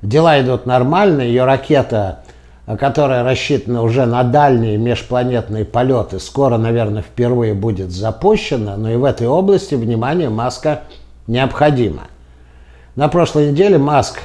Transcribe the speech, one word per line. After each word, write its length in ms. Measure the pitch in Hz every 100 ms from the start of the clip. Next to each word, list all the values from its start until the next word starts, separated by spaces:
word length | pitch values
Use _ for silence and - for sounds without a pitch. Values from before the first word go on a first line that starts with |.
дела 360 | 104 135 165 147
идут 280 | 127 123 -
нормально, 540 | 127 127 170 202 151
её 240 | 120 120 127
ракета, 720 | 135 - 147 127 113 98 - - - - - - 110
которая 440 | 139 143 143 127
рассчитана 580 | 120 127 - 143 - 120
уже 240 | 117 117 123
на 180 | 120
дальние 540 | 127 139 147 127 113 104
межпланетные 880 | 117 117 - 123 123 123 113 107 104
полёты, 540 | 117 131 127 104 95
скоро, 380 | - - 139 120
наверное, 440 | 113 117 110 104
впервые 540 | 98 - 120 123 117 101
будет 360 | 110 98 95
запущена, 880 | 90 107 110 190 214 - 135 107 101
но 140 | 110
и 40 | 117
в 80 |
этой 240 | 135 117 117
области 480 | 151 196 196 - 139
внимание 540 | 113 113 117 170 151
Маска 520 | 107 123 131 151 147 - - - - -
необходимо. 760 | 117 131 - 151 135 110 71 - - - - - - - - - -
На 120 | 143
прошлой 420 | 170 160 151 147
неделе 300 | 143 202 180
Маск, 400 | 139 147 117 -